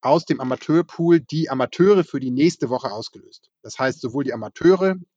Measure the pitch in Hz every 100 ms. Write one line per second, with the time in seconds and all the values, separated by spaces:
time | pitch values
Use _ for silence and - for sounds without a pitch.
0 | 131 165 - 131 131 131 - 160 170 -
1 | 170 170 - 156 151 131 123 - 185 196
2 | 165 139 131 123 165 - 123 123 127 107
3 | - - - - _ _ 110 - 131 127
4 | 123 131 131 117 104 - 170 185 190 185
5 | -